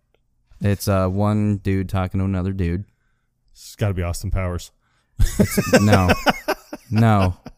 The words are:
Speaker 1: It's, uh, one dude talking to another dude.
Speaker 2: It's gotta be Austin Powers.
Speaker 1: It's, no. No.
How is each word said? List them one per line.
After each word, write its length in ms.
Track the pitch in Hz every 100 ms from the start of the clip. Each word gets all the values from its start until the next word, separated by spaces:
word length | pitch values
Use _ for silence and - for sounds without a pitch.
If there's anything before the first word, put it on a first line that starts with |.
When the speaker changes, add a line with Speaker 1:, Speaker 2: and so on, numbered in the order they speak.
| _ _ _ _ _ -
Speaker 1:
It's, 260 | 101 98 -
uh, 200 | 95 92
one 480 | 98 104 107 104 101
dude 320 | 101 95 92
talking 300 | 95 92 95
to 40 | 95
another 260 | 92 95
dude. 320 | 95 85 87 - _ _ _ _ _ _
Speaker 2:
It's 220 | - - -
gotta 180 | 104
be 80 | 90
Austin 280 | 85 85 98
Powers. 420 | - 92 87 - _ _ _ _ -
Speaker 1:
It's, 600 | - - 98 208 - 110
no. 300 | 104 101 90 - - - - - _ - -
No. 440 | 110 113 104 92 - -